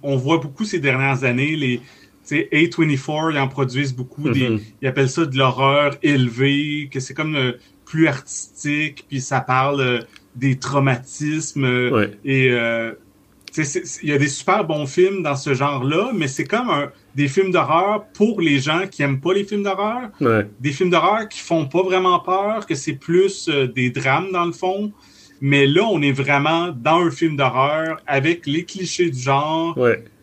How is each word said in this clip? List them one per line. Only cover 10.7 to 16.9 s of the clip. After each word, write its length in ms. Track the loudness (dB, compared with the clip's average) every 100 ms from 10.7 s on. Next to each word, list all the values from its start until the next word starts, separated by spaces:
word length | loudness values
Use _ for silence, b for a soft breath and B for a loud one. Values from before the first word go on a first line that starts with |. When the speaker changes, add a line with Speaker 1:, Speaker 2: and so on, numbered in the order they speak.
| 2 2 2 -4 -8 -4 -4 -4 -2 0
Speaker 1:
euh, 240 | 2 2
Speaker 2:
Ouais. 220 | 2 0 -4
Speaker 1:
et, 280 | -2 2 4
euh, 400 | 2 0 -2 -4 -10 _ _ _ _ -10
tu 120 | -6
sais, 0 |
c'est, 220 | -4 -6 -8
c'est, 160 | -8
il 60 | -2
y 40 |
a 60 | 0
des 80 | 0
super 360 | -2 0 0
bons 220 | 0 -2 -2
films 380 | 2 2 2
dans 120 | -2 -4
ce 200 | -2 0
genre-là, 560 | 0 0 0 0 0
mais 140 | -2 -2
c'est 160 | -4
comme 260 | -2 -2 0
un, 220 | -2 -2